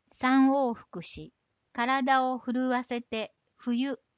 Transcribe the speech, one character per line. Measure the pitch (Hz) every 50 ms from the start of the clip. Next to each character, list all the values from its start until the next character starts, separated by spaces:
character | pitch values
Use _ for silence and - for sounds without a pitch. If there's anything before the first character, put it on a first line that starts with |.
| _ _
三 | _ - - 254 262 269 262 269
往 | 269 277 269 240 226
復 | - - _ - 180
し、 | 165 - - 151 156 - - _ _ _ _ _ _ _
体 | - - 240 247 262 269 262 269 269 262 262
を | 254 254
震 | 240 - 254 226 254 254 254
わ | 247 247 247
せ | - 247 240
て、 | 233 _ - 220 214 - _ _ _ _ _
冬、 | _ - 247 240 233 262 277 262 - _ _ _